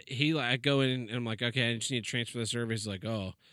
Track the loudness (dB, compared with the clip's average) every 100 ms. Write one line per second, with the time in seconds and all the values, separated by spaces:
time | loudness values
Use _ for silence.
0 | -2 0 2 2 2 2 4 4 4 2
1 | -2 -2 -2 0 0 2 0 0 -2 -2
2 | -2 -4 -4 -4 -2 -2 -2 -2 -2 -4
3 | -4 -4 -4 -8 _